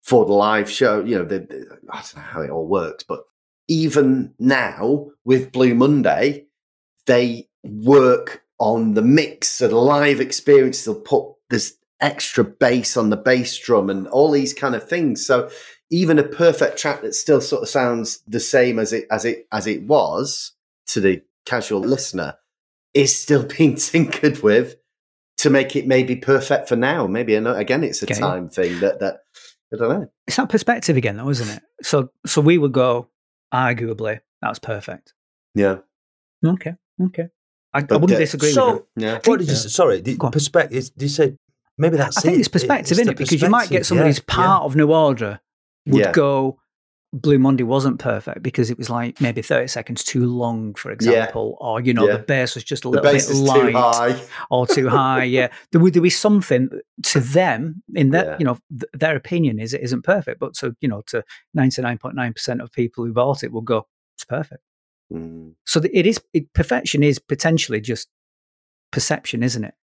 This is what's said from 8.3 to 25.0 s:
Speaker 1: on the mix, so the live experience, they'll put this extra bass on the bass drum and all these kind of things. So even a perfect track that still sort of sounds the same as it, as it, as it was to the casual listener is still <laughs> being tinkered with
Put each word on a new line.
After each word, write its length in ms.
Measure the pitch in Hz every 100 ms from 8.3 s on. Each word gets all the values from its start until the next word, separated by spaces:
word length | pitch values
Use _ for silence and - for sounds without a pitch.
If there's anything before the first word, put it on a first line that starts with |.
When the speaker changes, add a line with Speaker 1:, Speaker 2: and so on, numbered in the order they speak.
| - _ _
Speaker 1:
on 360 | 110 113 113
the 80 | 107
mix, 460 | 113 147 147 - -
so 200 | - 135
the 80 | 113
live 440 | 131 143 147 135
experience, 640 | 131 - - 139 127 127
they'll 160 | 113 104
put 240 | - 139 - - _
this 280 | 117 - _ _ _
extra 440 | 143 143 - -
bass 520 | 107 - 127 123 107 123
on 140 | 107
the 60 | 104
bass 400 | 131 127 117 -
drum 320 | - 113 98
and 160 | 98 95
all 220 | 127 156
these 240 | 143 131
kind 200 | - 135
of 140 | 117 -
things. 360 | 175 156 110
So 260 | - 127 - - - - _
even 280 | 165 175 151
a 40 |
perfect 560 | 143 - 170 - 131 -
track 240 | 151 143
that 120 | 110
still 260 | - - 139
sort 220 | 131 131
of 60 | 113
sounds 540 | 139 123 117 107 - -
the 140 | 113
same 380 | - 135 123 113
as 140 | 107
it, 140 | 110 -
as 140 | 107
it, 220 | 226 - -
as 140 | 214 196
it 160 | 208
was 680 | 120 147 90 78 139 - - _ _ _ -
to 120 | -
the 220 | 98 92 _ _ -
casual 340 | 123 104 101
listener 560 | 98 131 - 95 73 - _ _ _ _ _
is 240 | 139 135 -
still 260 | - 143
<laughs> 140 | 120 -
being 180 | 160 113
tinkered 680 | - 165 160 - 151 147
with 340 | 107 107 127 - _ _